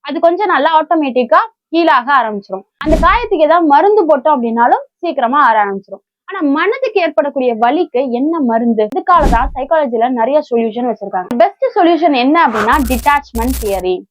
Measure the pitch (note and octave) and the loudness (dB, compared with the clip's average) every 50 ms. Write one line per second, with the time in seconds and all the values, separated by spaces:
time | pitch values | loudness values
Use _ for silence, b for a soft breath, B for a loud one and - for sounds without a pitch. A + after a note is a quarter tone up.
0 | _ C#4+ C#4+ E4 E4+ E4+ F4 F4 G#4 F#4+ E4+ C4 C#4 D#4+ D#4+ D#4 D#4 _ F4 D#4+ | _ -8 -4 0 2 2 2 0 0 0 0 0 0 2 2 0 0 _ -2 -2
1 | D4 C4+ A#3 B3+ B3 A#3+ D#4 F4 A4+ A4+ _ _ _ _ D#4 E4 E4+ D#4+ D4 B3 | -2 -2 -2 -2 0 2 2 2 2 -2 _ _ _ _ -2 0 2 2 2 0
2 | A#3 C4+ C#4+ C4 A3+ A3 G#3+ G3+ G3 _ F#3+ F#3+ - _ _ _ C#4+ D#4 D#4+ D#4 | 0 0 0 0 0 -2 -6 -8 -10 _ -12 -12 -12 _ _ _ -2 0 0 2
3 | D#4+ F4 G4 A#4 A#4+ A4 G4+ D#4 D#4 D4 D#4+ F4 E4+ D4+ C#4 D4 F4 G4+ G#4+ G#4+ | 2 2 2 0 0 -2 0 0 2 4 4 2 4 4 4 4 4 4 2 2
4 | E4+ D4+ D4+ C4+ A#3 D#4 D4+ C4 A#3 A#3 A3+ A#3 A#3 C4+ F#4 B4+ C#5 _ _ _ | 4 2 2 2 2 0 0 0 -2 -2 0 0 2 2 2 0 -2 _ _ _
5 | F4 E4+ D#4+ C#4 A#3 A#3 C4 D4 C#4+ A#3+ A3 G#3+ G#3 G3 G3 G3 G3 _ F#3+ - | -8 -6 -2 -2 -2 0 2 2 2 2 2 2 0 -2 -4 -8 -10 _ -18 -20
6 | _ _ _ _ _ - F#4+ F#4+ D#4+ C#4+ C#4 D4+ E4+ G4 A#4+ C5+ C5 A4+ - G4+ | _ _ _ _ _ -12 -8 -4 -2 0 0 2 0 0 0 -2 -4 -2 -2 -2
7 | E4+ D#4+ D#4 D#4+ D4 C#4+ C#4 C#4 B3+ B3 A#3 G#3+ A#3 A#3+ C#4+ F4 F4 D#4 - A#3+ | -2 0 -2 -2 -4 -2 -4 -2 -2 -2 0 0 0 0 0 0 -2 -2 -2 -4
8 | C#4 C4 A#3 A#3+ C4+ D#4 E4+ E4 C#4 A#3 A3+ A3+ A#3+ A#3 A3+ A3 G#3+ G#3 B3+ F#4 | -2 -2 -4 -2 -2 -2 -2 -2 -2 0 0 0 0 0 0 0 -2 -2 -4 -6
9 | F#4+ F#4+ F4+ D#4+ C#4+ - - A3+ A#3+ - - B3+ B3+ C4 E4 D#4 D4 B3 A#3+ A3+ | 0 2 2 2 4 2 2 0 -2 -4 -6 -8 -4 0 0 0 0 -2 -2 -2
10 | A3+ B3+ C4 A#3+ A3+ B3 C#4+ D4+ D4 - A#3+ A#3 A3+ A3+ G#3 A#3+ B3 B3 - - | -2 -2 0 -2 -2 0 0 -2 -2 0 -2 -2 -2 -2 -4 -4 -4 -6 -6 -6
11 | G3+ G3 G3+ F#3 F3+ - B3 A#3+ E4 G4+ - _ - B4+ - G#4+ F4+ E4 F4 D4+ | -10 -8 -8 -8 -6 -6 0 0 0 0 0 _ -6 -2 0 2 2 2 2 2
12 | E4+ E4 C#4+ A#3+ A#3+ C4+ D#4 E4+ D#4+ C4+ A3 G#3+ G#3 A3+ C4 D4+ C4 - B3+ A#3 | 2 0 0 2 0 2 2 2 2 0 0 -2 0 0 0 0 0 -2 -2 -2
13 | - C#4+ C#4+ C#4+ - - - A3+ A#3 B3+ B3+ - - G#3 G3 F#3 F3+ F#3 F#3 F3+ | 0 0 0 0 -4 -6 -6 -4 -4 -4 -4 -4 -4 -4 -4 -4 -2 -4 -4 -4
14 | G3 _ | -8 _